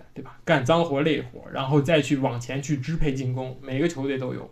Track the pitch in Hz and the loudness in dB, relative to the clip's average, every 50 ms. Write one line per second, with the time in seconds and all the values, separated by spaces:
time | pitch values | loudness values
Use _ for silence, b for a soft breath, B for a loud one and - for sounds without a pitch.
0 | - - - - - - - - - 175 160 135 123 147 165 170 165 156 139 139 | -18 -18 -16 -16 -16 -16 -16 -4 2 2 2 4 6 4 4 4 4 2 2 2
1 | 156 160 139 123 127 - - - - - - 135 135 131 151 143 139 170 165 151 | 2 2 2 0 -2 -8 -12 -16 -14 -8 -6 -4 0 2 4 4 4 6 4 4
2 | 139 - 147 131 135 120 120 117 - - 131 139 - - 147 127 - 156 165 151 | 4 2 0 0 0 0 -2 -4 -6 -6 -6 -4 -2 -2 -2 -2 -2 -2 0 0
3 | 156 147 131 135 131 127 127 131 131 131 127 - - 131 131 139 165 170 135 135 | 0 0 0 -2 -2 -4 -4 -4 -6 -8 -10 -12 -8 -4 -2 0 0 0 0 -2
4 | 135 139 135 131 127 127 131 131 - - | -4 -4 -4 -4 -4 -6 -6 -8 -10 -14